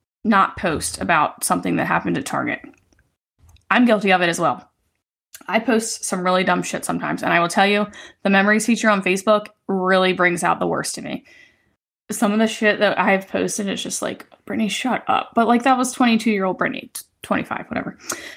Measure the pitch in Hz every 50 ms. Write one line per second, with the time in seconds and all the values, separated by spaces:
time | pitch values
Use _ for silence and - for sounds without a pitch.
0 | _ _ _ _ - 208 208 196 190 - - - - 180 151 - - - - -
1 | 196 190 170 156 147 - - - - - 180 175 175 180 170 165 170 165 165 170
2 | - 175 170 151 - - - 139 131 117 113 - - - - _ _ _ _ _
3 | _ _ _ _ _ _ _ _ _ - - _ _ - 190 233 247 233 220 202
4 | 196 196 185 180 180 170 165 170 170 147 123 - - _ _ _ _ _ _ _
5 | _ _ _ _ _ _ - - - - 185 226 226 - 226 220 220 - - -
6 | - - 202 185 180 185 185 185 190 185 180 180 170 - - 175 - - 170 170
7 | 175 151 156 - - 180 170 170 170 175 - - 196 202 208 208 208 208 - -
8 | - - - _ - 196 196 196 190 208 214 220 220 - 233 220 - 220 208 190
9 | 190 190 185 196 - 220 214 208 208 - - _ _ - 196 190 185 185 190 185
10 | 185 185 180 185 175 175 175 170 175 170 165 - 180 175 165 139 - - - -
11 | - 151 - - - _ - - - _ _ _ _ _ _ _ _ _ _ _
12 | _ - - - 233 202 202 220 226 220 220 - 220 208 202 - 208 196 - -
13 | 185 202 196 190 190 - - 196 185 180 - - 208 196 185 - - - - -
14 | - - - - - - - _ _ - 196 214 220 202 - - - 254 220 -
15 | - - - - - - - 233 226 214 240 233 233 269 262 247 247 254 - -
16 | 254 240 226 220 - 233 214 196 190 190 180 - - - - - - - - -
17 | - _ _ _ - - 196 - - - - - - - - - - - - -
18 | - - - - - - -